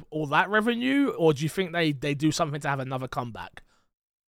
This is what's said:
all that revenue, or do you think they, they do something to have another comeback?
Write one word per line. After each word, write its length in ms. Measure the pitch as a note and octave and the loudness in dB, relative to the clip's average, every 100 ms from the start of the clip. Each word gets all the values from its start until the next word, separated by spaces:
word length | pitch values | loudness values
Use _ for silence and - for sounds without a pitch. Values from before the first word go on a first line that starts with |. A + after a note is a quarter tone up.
| - | -8
all 160 | D#3 D3 | -6 2
that 220 | D3+ F#3 | 4 4
revenue, 600 | G#3+ A3 A#3 B3+ C#4 C#4 | 2 2 0 2 2 2
or 240 | - D#3+ | 4 4
do 100 | C3+ | 4
you 60 | D#3 | 0
think 220 | - F3+ | -2 -2
they, 180 | E3+ D#3+ | 0 0
they 200 | C#3 D3 | 0 -4
do 180 | C#3+ D#3 | 0 0
something 280 | D3 D#3 D3+ | 2 -2 -2
to 60 | D3 | -4
have 100 | C#3 | -4
another 280 | C3 C3 C3 | -4 -6 -6
comeback? 540 | C#3+ B2 G2 F2 - _ _ _ _ _ _ | -6 -8 -10 -14 -18 _ _ _ _ _ _